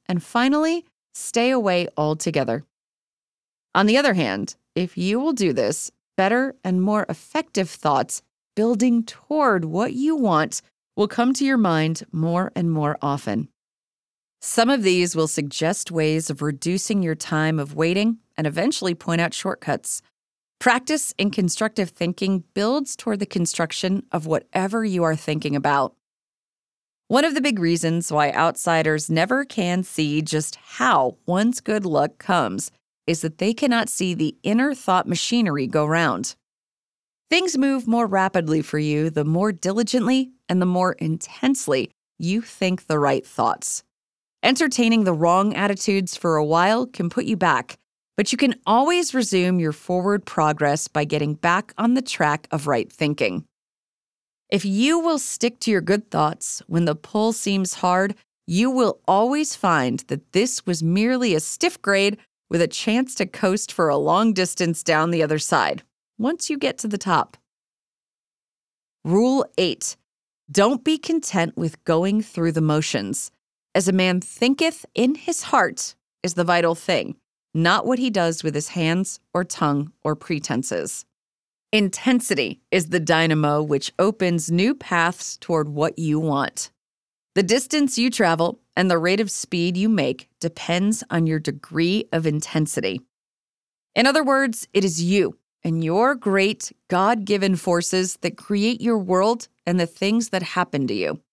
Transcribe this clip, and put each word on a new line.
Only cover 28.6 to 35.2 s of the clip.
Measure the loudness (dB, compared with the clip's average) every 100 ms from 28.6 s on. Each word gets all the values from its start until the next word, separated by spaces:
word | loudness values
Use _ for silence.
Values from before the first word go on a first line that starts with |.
| 0 2 2 0 0
never | 0 0 -2 -4
can | -4 -2 -2
see | -4 -2 -2 -2
just | -2 -4 -4 -10
how | -12 -2 2 2 0 -4 -4
one's | 0 0 -2
good | -4 -4 0
luck | 0 0 -4
comes | -2 0 0 -4 -10 _ _ _ -6
is | -4
that | -4 -4
they | -2
cannot | 0 0 0 -2
see | -2 -2
the | -2 -4 -4
inner | -2 0 0 -2
thought | 0 0 0
machinery | -4